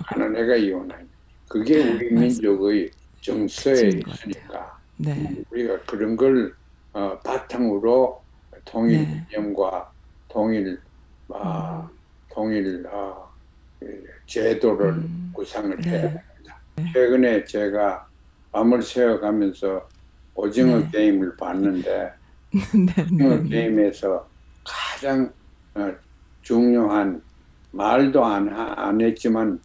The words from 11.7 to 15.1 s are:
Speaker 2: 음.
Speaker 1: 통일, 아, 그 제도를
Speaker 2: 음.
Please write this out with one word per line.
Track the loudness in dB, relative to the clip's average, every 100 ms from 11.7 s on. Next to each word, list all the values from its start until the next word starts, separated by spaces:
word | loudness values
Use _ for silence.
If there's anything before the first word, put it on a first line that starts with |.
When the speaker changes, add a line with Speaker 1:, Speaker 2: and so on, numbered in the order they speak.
| -8 -12
Speaker 2:
음. | -18 _ _ -14
Speaker 1:
통일, | -6 -4 -2 -2 -6 -8
아, | -10 -10 -12 -18 -20 -20 _ -20 _
그 | -16 -16 -18 -20 -10
제도를 | -2 0 2 2 2 0
Speaker 2:
음. | 0 -6